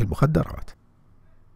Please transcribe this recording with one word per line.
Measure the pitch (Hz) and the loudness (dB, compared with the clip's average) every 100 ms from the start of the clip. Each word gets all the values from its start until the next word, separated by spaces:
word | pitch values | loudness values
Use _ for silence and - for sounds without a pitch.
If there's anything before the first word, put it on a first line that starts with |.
المخدرات. | 101 - - 82 - - - - _ _ _ - - - - | 0 2 2 2 -2 -6 -14 -18 _ _ _ -20 -20 -20 -20